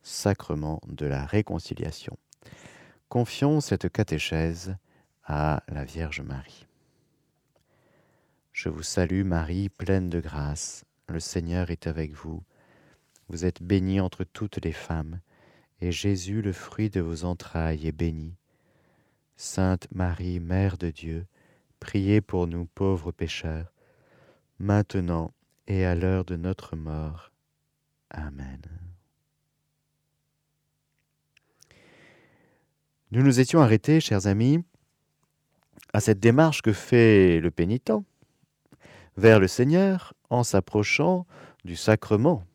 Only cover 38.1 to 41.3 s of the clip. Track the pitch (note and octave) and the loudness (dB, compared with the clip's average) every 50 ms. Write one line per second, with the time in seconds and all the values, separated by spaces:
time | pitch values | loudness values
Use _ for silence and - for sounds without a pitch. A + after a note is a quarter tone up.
38.1 | _ _ _ _ _ _ _ _ _ _ _ _ - _ _ - - - - _ | _ _ _ _ _ _ _ _ _ _ _ _ -20 _ _ -20 -20 -20 -20 _
39.1 | _ G2 G2 A2+ A2 G#2+ F#2+ F#2 - - B2 C#3 D#3+ F3+ G3 G3 F#3+ F3+ - - | _ 6 8 10 10 10 8 4 4 2 2 4 4 4 4 2 0 -2 -4 -10
40.1 | - _ _ _ A#2+ B2 A#2+ - - G2 - - - G#2+ G#2 - - - D3 F3 | -20 _ _ _ 0 0 0 2 0 0 0 2 -2 -2 0 0 0 0 2 0
41.1 | F#3 F3+ F3 _ | 0 -2 -4 _